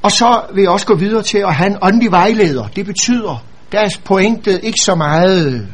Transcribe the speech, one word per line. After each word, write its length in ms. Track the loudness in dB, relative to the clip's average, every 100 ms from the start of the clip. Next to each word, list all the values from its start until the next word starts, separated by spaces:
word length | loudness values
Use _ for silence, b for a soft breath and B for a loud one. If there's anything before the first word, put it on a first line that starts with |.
Og 100 | 0
så 300 | 2 2 2 -2
vil 80 | 0
jeg 100 | 2
også 140 | 2 2
gå 100 | 0
videre 280 | 2 -2
til 140 | -2 -2
at 180 | 0 0
have 140 | 0
en 80 | 0
åndelig 300 | 2 2 2
vejleder. 560 | 2 2 2 0 0 -6
Det 180 | -8 -8
betyder, 580 | -4 -2 -2 -2 -8 -12 -20 -6
der 80 | -2
er 100 | 0 -2 -2
pointet 540 | 0 2 0 -2 -2
ikke 160 | -2 -2
så 160 | 0 0
meget 720 | 0 2 2 2 0 -4 -10